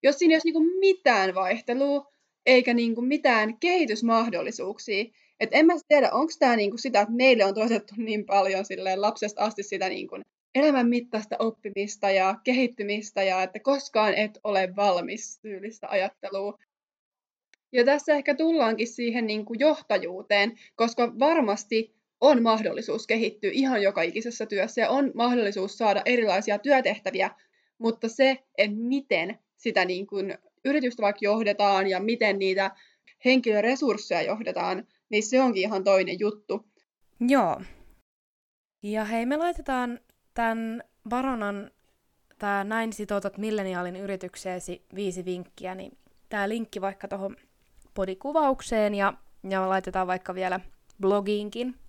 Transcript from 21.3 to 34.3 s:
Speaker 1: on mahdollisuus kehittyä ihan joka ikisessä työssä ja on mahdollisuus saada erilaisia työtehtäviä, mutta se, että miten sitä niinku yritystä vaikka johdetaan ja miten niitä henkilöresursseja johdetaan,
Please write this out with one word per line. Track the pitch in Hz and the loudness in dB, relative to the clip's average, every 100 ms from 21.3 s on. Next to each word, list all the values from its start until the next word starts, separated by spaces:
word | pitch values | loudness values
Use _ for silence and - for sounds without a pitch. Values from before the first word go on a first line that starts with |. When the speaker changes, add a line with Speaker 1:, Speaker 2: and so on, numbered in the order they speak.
| 330 233 208 - 226 226 _ _ _ | 4 2 -2 0 -2 -2 _ _ _
Speaker 1:
on | 262 262 | 6 6
mahdollisuus | 226 220 202 - 233 170 - | 4 2 0 -4 -6 -6 -2
kehittyä | 233 226 - 202 | -2 -2 -2 -4
ihan | 214 269 240 | 0 0 2
joka | 196 196 | 0 0
ikisessä | 170 180 226 233 214 | -4 -4 -8 -10 -6
työssä | 202 202 - | -4 -2 0
ja | 226 | 0
on | 262 277 | 2 0
mahdollisuus | - 240 247 208 208 190 - | 0 0 2 0 -2 -6 -2
saada | 220 196 - | 0 2 2
erilaisia | 247 214 185 220 208 | 2 2 0 0 -2
työtehtäviä, | 262 277 214 208 - - - - _ _ _ _ | 2 2 2 -2 -6 -2 -4 -4 _ _ _ _
mutta | 226 226 226 | -4 -2 -6
se, | 226 269 262 _ - | 2 2 2 _ -2
että | 208 208 | -2 0
miten | 233 277 269 185 170 220 _ _ | -2 -2 0 -2 -2 -8 _ _
sitä | 240 196 180 | -2 0 0
niinku | 180 202 202 196 - _ _ 254 | -2 -6 -6 -6 -8 _ _ -2
yritystä | 294 254 240 | 0 -2 -2
vaikka | 208 202 | -2 0
johdetaan | 202 214 214 202 202 196 190 | -2 0 0 2 2 2 2
ja | 185 | -2
miten | 208 226 220 202 | -2 0 0 0
niitä | 190 190 196 - _ _ _ _ 247 | 0 0 -2 -4 _ _ _ _ 2
henkilöresursseja | 262 240 208 220 262 277 208 - 170 | 2 2 0 2 0 0 -2 -2 -2
johdetaan, | 151 | 0